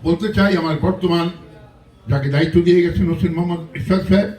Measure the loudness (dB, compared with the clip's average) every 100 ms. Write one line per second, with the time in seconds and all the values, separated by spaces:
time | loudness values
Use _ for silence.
0 | 0 -2 -2 0 2 2 -2 -2 -2 -2
1 | 0 0 -2 -8 -20 -20 -20 -20 _ _
2 | -4 -2 0 0 2 2 4 4 2 0
3 | -2 0 -2 -2 -4 -4 -8 -12 -2 -2
4 | 2 2 0